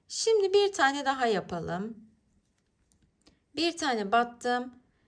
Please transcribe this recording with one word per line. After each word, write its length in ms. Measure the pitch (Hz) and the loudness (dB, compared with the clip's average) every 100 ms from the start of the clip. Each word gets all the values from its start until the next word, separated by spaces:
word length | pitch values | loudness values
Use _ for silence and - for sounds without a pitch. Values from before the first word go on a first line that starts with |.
| - | -12
Şimdi 460 | - 453 440 381 | -4 2 2 4
bir 180 | 403 403 | 4 2
tane 340 | 392 269 285 269 | 2 0 2 -2
daha 220 | 269 240 | 0 0
yapalım. 680 | 185 165 175 165 175 220 - - _ _ _ _ _ _ _ _ _ _ _ _ _ _ 302 | 0 -2 -8 -6 -6 -8 -12 -20 _ _ _ _ _ _ _ _ _ _ _ _ _ _ -2
Bir 220 | 339 330 | -2 0
tane 340 | 294 226 202 | -2 -2 2
battım. 600 | 233 240 - 247 247 254 - _ _ | 2 2 -4 -2 -2 -4 -14 _ _